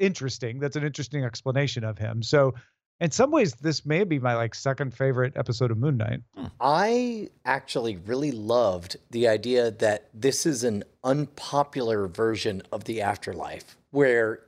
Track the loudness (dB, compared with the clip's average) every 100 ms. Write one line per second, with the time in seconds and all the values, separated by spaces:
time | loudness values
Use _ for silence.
0 | 0 0 -6 -4 -6 -4 -4 -2 -4 -4
1 | -6 -4 -4 -4 -2 0 0 -2 -4 -4
2 | -6 -4 2 4 4 2 -10 _ _ -4
3 | -2 2 4 4 2 0 -2 -2 0 0
4 | 2 0 2 2 0 -2 -4 -2 -4 -2
5 | 0 2 0 -2 -4 0 0 0 0 0
6 | -2 -4 -8 -14 -12 -2 2 4 4 2
7 | 0 -4 -10 _ -4 -2 -2 -4 -2 -4
8 | -4 -2 -2 -4 0 2 4 2 -6 -14
9 | _ 2 4 4 2 2 2 2 0 0
10 | -4 -2 0 2 0 0 0 -2 -6 _
11 | -2 0 -2 -8 -4 0 0 -2 -2 0
12 | -2 0 0 0 -2 -4 -6 -8 -6 -4
13 | -2 -4 -6 -8 -8 -12 -16 -20 _ 2
14 | 4 4 2 -2